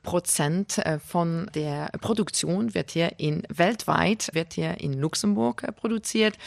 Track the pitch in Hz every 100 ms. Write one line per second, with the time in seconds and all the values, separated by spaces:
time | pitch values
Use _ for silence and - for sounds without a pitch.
0 | - 175 - - 147 175 196 - 170 151
1 | - 175 170 165 - 151 151 143 151 -
2 | - 220 208 - 156 180 226 - 151 165
3 | 165 - 151 151 - 143 175 226 - -
4 | 170 220 - 160 165 - 160 170 147 135
5 | 151 - 208 208 233 240 - - 226 226
6 | - 220 214 -